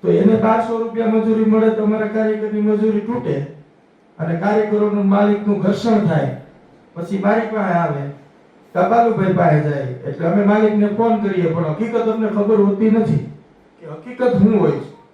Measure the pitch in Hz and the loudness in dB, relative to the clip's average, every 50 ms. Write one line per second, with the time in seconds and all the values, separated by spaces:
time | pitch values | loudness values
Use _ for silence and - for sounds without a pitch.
0 | - 175 170 175 190 214 226 214 - 220 226 233 - 233 233 220 226 226 - 226 | 0 2 2 4 4 4 4 4 2 2 2 2 0 -2 -4 -4 -4 -4 -4 -2
1 | 220 214 220 220 208 226 220 214 220 208 214 220 220 220 - 214 214 208 214 214 | -2 0 0 0 2 2 0 2 2 2 2 4 2 2 0 0 0 0 0 0
2 | 214 208 214 220 220 214 214 214 214 214 202 214 208 214 214 208 214 220 208 208 | -2 -4 -2 -2 -2 -2 -2 -2 -4 -4 -4 -2 0 0 0 0 0 0 0 -2
3 | 208 220 240 247 - - 143 139 143 - - - - _ _ _ _ _ _ _ | -4 -4 -6 -6 -4 -4 -6 -6 -6 -10 -12 -20 -20 _ _ _ _ _ _ _
4 | _ _ _ - 165 165 165 170 185 202 214 220 214 214 214 208 208 208 202 208 | _ _ _ -10 -6 -6 -4 -2 -2 0 0 0 0 0 0 0 0 0 0 0
5 | 196 196 196 202 208 208 208 202 - 208 202 175 - 196 208 - - 233 214 208 | 0 2 2 4 4 2 2 0 0 -2 -2 0 0 0 -2 0 0 0 2 2
6 | 180 160 156 143 139 135 127 - - - - - _ _ _ _ _ _ _ 165 | 2 2 0 0 -2 -2 -6 -8 -14 -20 -20 -20 _ _ _ _ _ _ _ -12
7 | 170 190 202 185 190 202 214 226 226 214 214 214 196 180 170 170 170 151 143 143 | -8 -6 -6 -2 0 2 2 2 0 -2 -4 -4 -2 0 0 0 0 -2 -4 -6
8 | 139 143 - - - - _ _ _ _ _ _ _ _ _ 180 185 190 226 233 | -8 -10 -12 -14 -20 -20 _ _ _ _ _ _ _ _ _ 0 0 2 4 4
9 | 233 233 208 180 190 190 180 175 175 160 151 147 143 147 147 139 131 127 127 - | 4 4 2 0 0 0 2 2 2 2 2 2 0 -2 -4 -4 -6 -8 -10 -10
10 | - 147 147 - 165 170 196 208 202 196 208 214 220 214 208 208 208 208 208 220 | -10 -10 -8 -4 -4 0 0 2 2 2 2 4 2 2 2 2 0 0 0 0
11 | 226 233 226 214 202 196 185 180 170 160 160 170 160 156 151 156 226 214 - 233 | 0 0 0 0 -2 -2 -2 0 0 0 -2 -2 -2 -4 -4 -4 -4 -4 -2 -2
12 | 233 220 214 226 220 208 208 208 202 208 220 202 202 196 196 196 220 220 208 226 | -2 -2 -2 -2 -2 -2 -2 -2 0 2 4 4 4 2 2 2 2 2 2 2
13 | 202 - 156 143 - - - - - - _ _ _ _ _ _ 170 151 151 - | 2 2 0 -2 -2 -6 -16 -20 -20 -20 _ _ _ _ _ _ -18 -18 -18 -16
14 | - 247 240 - 254 240 - 196 190 220 226 196 170 147 - - - - - - | -16 -18 -6 -2 0 0 2 4 4 4 4 2 0 0 -2 -4 -8 -14 -18 -20
15 | - _ | -20 _